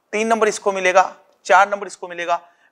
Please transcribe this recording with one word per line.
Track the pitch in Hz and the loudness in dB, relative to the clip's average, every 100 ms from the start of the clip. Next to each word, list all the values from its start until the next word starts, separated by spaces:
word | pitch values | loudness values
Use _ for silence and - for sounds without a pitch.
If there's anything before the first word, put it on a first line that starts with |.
| _ | _
तीन | 208 226 | -4 0
नंबर | 226 214 | 0 0
इसको | 196 208 | -2 -4
मिलेगा, | 190 180 180 180 - _ _ - | -2 2 2 2 -2 _ _ 2
चार | 185 202 | 4 4
नंबर | 202 196 | 0 -8
इसको | - 180 | -14 -14
मिलेगा। | 175 170 170 - _ _ | -8 -4 -4 -6 _ _